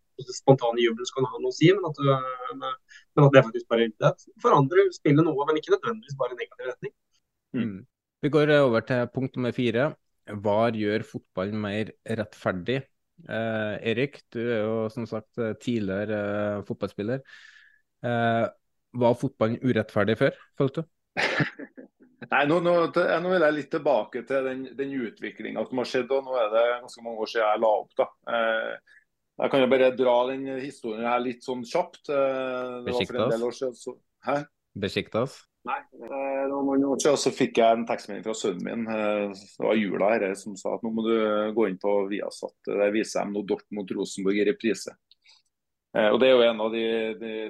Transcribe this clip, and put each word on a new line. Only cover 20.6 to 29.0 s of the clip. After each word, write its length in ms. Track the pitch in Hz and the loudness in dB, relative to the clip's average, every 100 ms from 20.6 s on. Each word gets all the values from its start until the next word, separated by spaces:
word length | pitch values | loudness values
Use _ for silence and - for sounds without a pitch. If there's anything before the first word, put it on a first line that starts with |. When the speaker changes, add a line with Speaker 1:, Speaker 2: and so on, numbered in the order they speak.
| 139 - | -2 -2
Speaker 2:
du? 40 | 160 _ _ - | -10 _ _ -4
Speaker 3:
<laughs> 720 | - - 147 - 139 - - _ _ _ - | -2 0 -4 -4 -18 -18 -20 _ _ _ -2
Nei, 140 | 123 147 | 0 2
nå, 140 | 170 | 2
nå, 120 | 175 175 165 | 4 2 2
nå 360 | 170 180 165 180 | 2 2 2 2
vil 100 | 185 151 | 4 4
jeg 100 | 151 | 2
litt 140 | 139 | -2
tilbake 500 | 160 147 123 - 123 117 | -2 2 2 0 -8 -4
til 160 | 135 | -2
den, 200 | 131 131 131 117 | -2 -6 -8 -8
den 140 | 139 | -6
utviklingen 760 | 139 110 - 110 101 107 110 107 | -4 -6 -8 -12 -10 -8 -6 -4
som 140 | 131 | -4
har 80 | 117 | -2
skjedd, 220 | 127 120 | -2 0
og 140 | 135 131 | -2 0
nå 80 | 127 | 0
er 140 | 107 | 2
det 120 | 110 120 123 | 4 2 0
ganske 220 | 123 120 | -8 -14
mange 200 | 117 110 | -12 -6
år 60 | 110 | -4
siden 160 | 117 107 | 0 0
jeg 160 | 110 | 2
la 60 | 113 104 | 4 2
opp 140 | - - | -2 -4
da. 100 | - - - | -4 -4 -6
Eh, 680 | 120 113 110 113 113 - - | -2 0 0 -4 -10 -16 -20